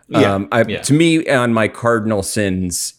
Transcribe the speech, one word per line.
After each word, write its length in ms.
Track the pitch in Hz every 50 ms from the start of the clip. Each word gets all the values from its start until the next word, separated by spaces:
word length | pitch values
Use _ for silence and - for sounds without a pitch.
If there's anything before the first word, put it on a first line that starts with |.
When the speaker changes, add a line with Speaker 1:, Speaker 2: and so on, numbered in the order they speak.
| _ _
Speaker 1:
Yeah, 260 | - - - 101 98
Speaker 2:
Um, 140 | 98 101 -
I, 120 | 117 117 113 107
Speaker 1:
yeah. 140 | 101 -
Speaker 2:
to 100 | - -
me, 340 | 135 156 170 165 160 160 - -
on 260 | 143 127 123 120 117
my 140 | 113 110 104
cardinal 540 | - - - 117 117 113 104 110 110 101
sins 720 | 92 - - 110 104 98 92 92 92 90 85 - - - -